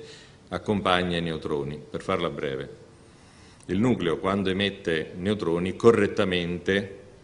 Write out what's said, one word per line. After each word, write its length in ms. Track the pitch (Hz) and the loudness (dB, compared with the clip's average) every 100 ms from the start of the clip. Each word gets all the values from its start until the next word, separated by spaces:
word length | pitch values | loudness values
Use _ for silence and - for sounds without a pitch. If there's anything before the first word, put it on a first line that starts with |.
| - - - - - | -12 -20 -20 -20 -10
accompagna 720 | 90 - 104 90 90 90 85 | -6 -2 0 2 2 2 -2
i 40 | |
neutroni. 580 | 85 78 80 76 69 73 - | -2 -4 -4 -4 -4 -8 -10
Per 140 | 82 | -8
farla 300 | - 95 85 | -4 -2 -2
breve, 380 | 71 73 67 69 - - - - - - - - - - | -4 -6 -6 -10 -16 -20 -20 -20 -20 -20 -20 -20 -18 -4
il 100 | 92 | 0
nucleo 400 | 123 117 85 78 | 2 2 0 0
quando 320 | 95 98 95 | 0 0 0
emette 600 | 92 101 98 - 80 - 98 | 0 -2 -2 -2 -2 -2 -4
neutroni 580 | 92 104 82 85 92 90 | -2 -2 0 0 -2 6
correttamente 1200 | 117 113 101 - 98 90 87 87 - 98 104 - - - | 8 8 4 2 0 0 0 -2 0 0 0 -8 -18 -20